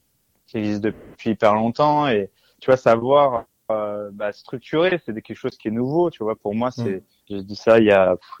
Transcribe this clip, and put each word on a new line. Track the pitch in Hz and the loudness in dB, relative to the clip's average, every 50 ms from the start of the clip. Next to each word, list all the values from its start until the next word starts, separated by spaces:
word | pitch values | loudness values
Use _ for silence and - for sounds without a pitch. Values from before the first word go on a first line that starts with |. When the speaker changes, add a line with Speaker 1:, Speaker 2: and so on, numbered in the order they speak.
| _ _ _ _ _ _ _ _ _ | _ _ _ _ _ _ _ _ _
Speaker 1:
qui | _ - 117 | _ -8 -6
existent | 104 104 104 104 101 110 | -6 -4 -4 -4 -4 -4
depuis | 95 - - - - _ - 117 | -6 -6 -14 -20 -20 _ -6 -4
hyper | 107 - - 107 104 | -4 2 2 2 2
longtemps. | 110 110 117 120 - 151 151 147 147 147 | 2 0 -2 -2 0 0 0 0 0 0
Et | 139 117 104 98 - - _ _ _ _ _ | 0 0 -2 -2 -4 -10 _ _ _ _ _
tu | - | 0
vois, | - 131 | 0 0
savoir, | 127 - 123 117 117 117 127 139 143 143 139 123 117 117 _ _ _ _ _ | 2 4 2 2 2 2 2 2 4 4 2 0 -4 -8 _ _ _ _ _
euh, | 110 107 107 104 104 104 104 101 98 | -4 -4 -4 -6 -6 -8 -10 -12 -10
bah, | 101 107 104 104 | -8 -8 -8 -8
structurer, | - _ - - 123 - - - 156 170 185 180 165 - | -10 _ -14 -14 -14 -10 -6 -2 0 0 0 0 -2 -6
c'est | - 107 | -8 -10
des, | 110 - | -10 -10
quelque | - 110 | -12 -16
chose | - - 127 - | -10 -10 -10 -10
qui | _ - 113 | _ -8 -6
est | |
nouveau. | 107 117 123 131 147 170 175 170 | -4 -4 -4 -2 0 0 0 -2
Tu | - - 110 | -2 -6 -6
vois, | 107 110 | -6 -6
pour | - _ 104 101 | -6 _ -6 -4
moi, | 113 120 127 123 | -4 -4 -4 -4
c'est, | - 117 110 95 | -4 -6 -6 -6
Speaker 2:
Mm. | 92 - _ _ _ _ _ | -6 -10 _ _ _ _ _
Speaker 1:
j'ai | 101 101 95 | -12 -12 -10
dit | 98 104 | -12 -14
ça | - - 113 113 117 | -4 2 4 6 6
il | 110 | 6
y | 104 101 | 6 6
a, | 98 95 92 90 87 - - - - | 6 4 4 2 -2 -4 -14 -18 -12